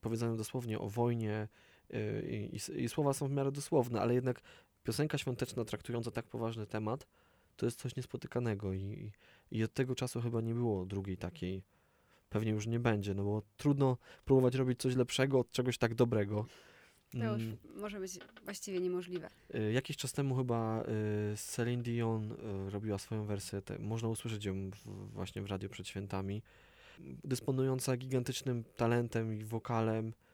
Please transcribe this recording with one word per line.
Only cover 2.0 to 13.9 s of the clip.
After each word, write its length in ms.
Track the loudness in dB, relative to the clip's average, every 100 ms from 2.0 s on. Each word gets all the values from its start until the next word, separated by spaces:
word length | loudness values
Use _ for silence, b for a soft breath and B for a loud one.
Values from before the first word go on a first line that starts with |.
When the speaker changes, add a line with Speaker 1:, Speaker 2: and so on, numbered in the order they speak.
| -2 -2 -2
Speaker 1:
i, 240 | -4 -4
i 20 | -6
s-, 120 | -6
i 180 | -4 -2
słowa 240 | 2 2
są 160 | 2 0
w 20 |
miarę 200 | 0 0
dosłowne, 480 | -2 2 4 4 2
ale 140 | 4
jednak 260 | 4 2 -2 B B B _
piosenka 360 | -4 0 0 0
świąteczna 460 | -2 -2 -2 -2
traktująca 460 | -4 -4 -4 -4 -2
tak 160 | -4 -6
poważny 400 | -4 -2 -2 -4
temat, 400 | -2 -2 -2 -6 b b b b -2
to 100 | -2
jest 140 | 0
coś 160 | -6 -6
niespotykanego 760 | -6 -8 -4 -2 0 0 0
i, 60 | -2
i, 320 | -4 -6 -10 -14 b b b -2
i 60 |
od 100 | 0
tego 200 | 0 0
czasu 260 | 0 -2 -2
chyba 200 | -2 0
nie 140 | 0
było 320 | 0 2 0 0
drugiej 300 | -4 -2 -4
takiej. 460 | -6 -4 -4 -4 -8 b b b b b -4
Pewnie 220 | -2 0
już 140 | 0 0
nie 140 | 2
będzie, 340 | 4 2 2
no 100 | 0
bo 180 | 0 0 -4 0
trudno 400 | 2 4 4